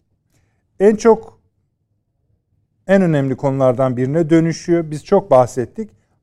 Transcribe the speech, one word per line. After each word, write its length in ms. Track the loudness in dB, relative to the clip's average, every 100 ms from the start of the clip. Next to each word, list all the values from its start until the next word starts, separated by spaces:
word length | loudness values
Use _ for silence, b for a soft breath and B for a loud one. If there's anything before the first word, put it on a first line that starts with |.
| _ _ _ _ _ _ _ 0
En 160 | 2 2
çok, 440 | 2 0 -2 _ _ _ _ _ _ _ _ _ _ _ _ _ _ _ 0
en 140 | 0
önemli 340 | 2 0 -2 -4
konulardan 640 | -4 0 0 0 -2 -2
birine 320 | -4 -2 0
dönüşüyor. 640 | 2 0 -4 -4 -4 -4
Biz 140 | -10 -2
çok 260 | -2 2
bahsettik 600 | 2 2 -2 -8 -10 -16 _ _ _